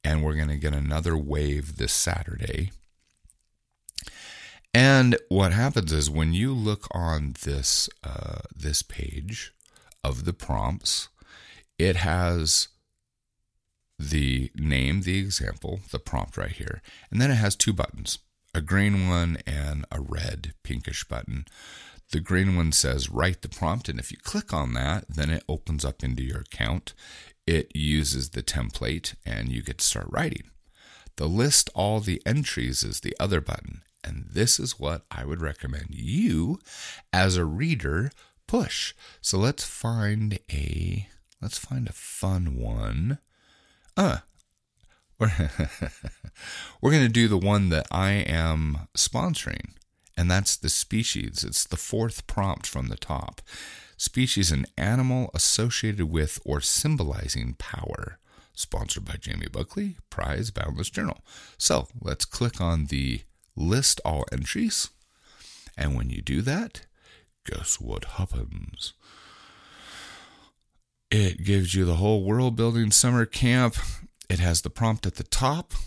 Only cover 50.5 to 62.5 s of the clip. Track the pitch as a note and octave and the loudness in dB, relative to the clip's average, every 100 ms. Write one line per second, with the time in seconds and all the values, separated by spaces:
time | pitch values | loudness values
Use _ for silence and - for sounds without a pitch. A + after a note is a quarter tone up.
50.5 | - D#2 - - A2 A2+ - G#1+ - - | 0 -2 -2 0 -2 -2 -2 -4 -6 -4
51.5 | - - F2 - G#2+ A2+ - - - G2 | -2 -2 -4 -4 -2 -2 -4 -6 -2 0
52.5 | - - - B1+ G#1 - C#2+ - - - | -2 -6 -6 -4 -6 -4 -6 -6 -12 -18
53.5 | - - - - - - - B2+ - E2+ | -16 -16 -18 -20 -6 -4 0 2 4 2
54.5 | D2 - - F#2 B2 B2+ B2+ B2 - - | 2 0 -4 0 2 2 0 -2 0 2
55.5 | - A#2+ - A2 G2+ D#2+ D#2+ D2+ - - | 2 0 0 -2 0 0 2 0 -2 -4
56.5 | D2 - - D3 D#3 D#2 C2+ C2+ - A#1+ | -2 0 0 2 2 0 -2 -4 -4 -4
57.5 | C#2 - - - - - - _ - _ | -6 -8 -8 -6 -6 -8 -12 _ -20 _
58.5 | - - - - - - - - G1+ G1+ | -10 -6 -4 -4 -6 -6 -8 -6 -6 -4
59.5 | - - - G3+ F3 - - F2+ C#2+ A#2 | -6 -6 -4 -4 -6 -10 -6 -4 -2 -4
60.5 | - D#2 C#2 D2 - - - - - - | -4 -4 -4 -6 -4 -4 -6 -14 -20 -20
61.5 | - - C2 - A#2+ - C#2 - - A#2+ | -2 2 2 0 -8 -6 -4 -4 -2 -2